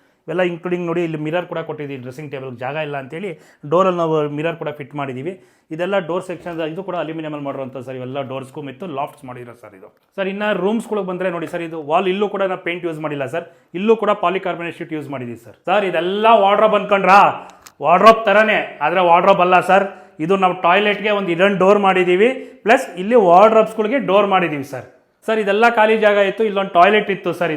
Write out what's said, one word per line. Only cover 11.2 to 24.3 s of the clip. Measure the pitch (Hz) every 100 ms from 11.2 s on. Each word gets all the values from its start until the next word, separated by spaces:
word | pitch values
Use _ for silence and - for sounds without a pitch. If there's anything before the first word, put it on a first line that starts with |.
| 185
ನೋಡಿ | 170 156
ಸರ್, | 170
ಇದು | 165 160 143
ವಾಲ್ | 165 190
ಇಲ್ಲೂ | 190 202
ಕೂಡ | 196
ನಾವು | 196 180
ಪೇಂಟ್ | 175 175
ಯೂಸ್ | 170 156
ಮಾಡಿಲ್ಲ | 156 147 127
ಸರ್, | 165 170 _ _
ಇಲ್ಲೂ | 170 214 220
ಕೂಡ | 202
ಪಾಲಿಕಾರ್ಬನೇಟ್ | 202 175 185 185 165 170 -
ಶೀಟ್ | 156
ಯೂಸ್ | 156 135
ಮಾಡಿದ್ದೀವಿ | 135 120 113 107
ಸರ್. | - -
ಸರ್, | 202
ಇದೆಲ್ಲ | 196 170 175 202 220 226
ವಾರ್ಡ್ರೋಬ್ | 196 208 220
ಅನ್ಕೊಂಡ್ರಾ? | 208 180 196 180 196 165 - - - - _
ವಾರ್ಡ್ರೋಬ್ | 143 180 214 226
ಥರನೇ, | 202 202 220 185 143 -
ಆದ್ರೆ | 147 180
ವಾರ್ಡ್ರೋಬ್ | 175 170 190 175
ಅಲ್ಲ | 175 185
ಸರ್. | 170 190 196 - - -
ಇದು | 160 190
ನಾವು | 185 175
ಟಾಯ್ಲೆಟ್‌ಗೆ | 170 190 208 202 208
ಒಂದು | 202 185
ಹಿಡನ್ | 170 196 190
ಡೋರ್ | 190 208
ಮಾಡಿದ್ದೀವಿ, | 190 185 180 180 233 262 - -
ಪ್ಲಸ್ | 190 262 254 -
ಇಲ್ಲಿ | 196
ವಾರ್ಡ್ರೋಬ್ಸ್‌ಗಳಿಗೆ | 240 185 175 220 220 214 220 214 269
ಡೋರ್ | 180 196
ಮಾಡಿದ್ದೀವಿ | 196